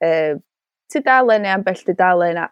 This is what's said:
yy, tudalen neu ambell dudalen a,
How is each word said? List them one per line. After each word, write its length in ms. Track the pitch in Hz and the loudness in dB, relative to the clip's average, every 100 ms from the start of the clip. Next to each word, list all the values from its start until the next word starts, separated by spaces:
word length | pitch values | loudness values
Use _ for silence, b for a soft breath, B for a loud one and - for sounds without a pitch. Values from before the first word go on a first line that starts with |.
yy, 340 | 165 160 151 143 _ _ _ _ - | -2 0 -2 -4 _ _ _ _ -8
tudalen 520 | 302 285 262 247 220 | -4 0 2 4 2
neu 120 | 202 190 | 0 -2
ambell 260 | 190 185 | -2 -4
dudalen 540 | - 180 185 175 170 170 | -4 0 2 2 0 -2
a, 120 | 165 | -8